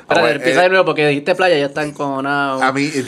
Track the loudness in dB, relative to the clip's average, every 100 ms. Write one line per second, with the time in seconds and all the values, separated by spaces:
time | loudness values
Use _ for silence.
0 | -2 0 2 0 0 2 4 4 2 2
1 | 0 0 -2 0 2 2 0 -4 -6 -6
2 | -6 -4 -4 -2 -2 0 0 0 -2 -2